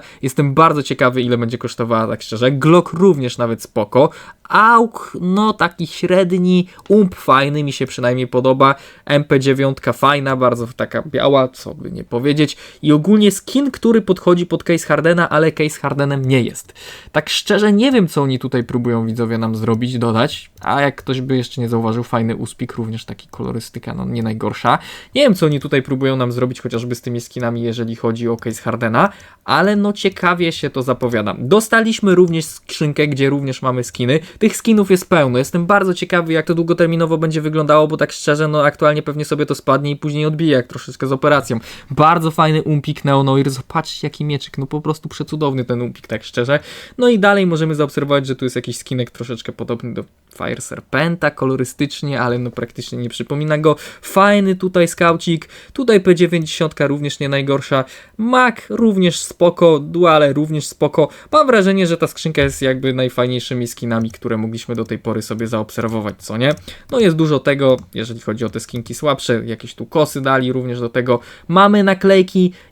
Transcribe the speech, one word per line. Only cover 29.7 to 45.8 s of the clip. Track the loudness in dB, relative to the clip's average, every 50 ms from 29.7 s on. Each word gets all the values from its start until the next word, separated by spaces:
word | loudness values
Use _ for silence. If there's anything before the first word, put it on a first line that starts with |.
| 2
no | 2 0 0 -2
ciekawie | -2 -2 -4 -2 -2 -2 -2 0 0 -2 -2
się | -4 -4 -6 -6
to | -4 -4 -2
zapowiada. | -2 -2 -2 -2 -2 -2 -2 -2 -2 -6 -4
Dostaliśmy | -2 2 2 2 2 2 0 0 0 0 -2 0 2 4 6
również | 6 4 4 2 -2 -4
skrzynkę, | -6 -10 -18 _ -12 -6 -4 -4 -2 0 0 0
gdzie | 0 0 0 0 0
również | 0 0 -2 -4 -6 -4
mamy | -4 -4 -2 -4 -4
skiny. | -6 -6 -4 0 0 0 0 -2 -6 -4 0
Tych | 0 0 0
skinów | 0 0 2 2 4 4 4
jest | 2 0 2 2
pełno. | 2 2 2 2 2
Jestem | 0 0 0 -2 -2 2
bardzo | 2 2 2 2 2 -2
ciekawy, | -2 -4 -2 -2 -2 0 0 -2
jak | -2 0
to | 0 0
długoterminowo | 0 0 0 2 2 2 2 2 0 0 0 0
będzie | 0 0 0 -2 -2
wyglądało, | -2 -2 -2 0 2 4 4 4 4
bo | 4 2
tak | -2 -2 -4
szczerze, | -4 -4 -2 0 0 0 0
no | 0 2 2 2
aktualnie | 0 0 2 2 2 2 0 -2
pewnie | -4 -6 -6 -4
sobie | -4 -2 -2 -2
to | -2 -4
spadnie | -4 0 0 0 0 0 -2
i | -4
później | -4 -6 -4 -4 -2 -2
odbije, | -2 -2 0 2 2
jak | 2 2 0
troszeczkę | -2 -8 -14 -12 -14 -10 -6 -4
z | -4
operacją. | -2 0 2 2 2 2 0 -2 -4 -6 -6 -10 -18 -16 -14 -4
Bardzo | 0 4 4 6 4 4 0 0
fajny | 0 2 2 2 2 2 0
umpik | 0 0 -2 -2 -4 -6 -4 0
Neo | 2 2 2 4
Noir. | 4 4 2 2 0
Zobaczcie, | -2 -6 -8 -6 -6 -6 -6 -6 -8 -8 -8
jaki | -8 -6 -6 -6
mieczyk. | -4 -4 -6 -8 -10 -10
No | -10 -8
po | -6 -6 -6
prostu | -4 -4 -6 -6 -8 -12
przecudowny | -10 -10 -10 -8 -6 -4 -2 -2 -2 -2 -4
ten | -4 -4 -4